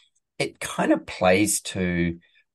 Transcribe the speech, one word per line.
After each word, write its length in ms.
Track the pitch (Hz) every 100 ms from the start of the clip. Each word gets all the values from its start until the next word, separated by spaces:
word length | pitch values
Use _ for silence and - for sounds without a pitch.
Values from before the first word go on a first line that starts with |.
| _ _ _ -
it 220 | 139 -
kind 320 | - - -
of 140 | 302 -
plays 540 | - 92 95 104 -
to 580 | - 101 90 87 85 85 _ _ _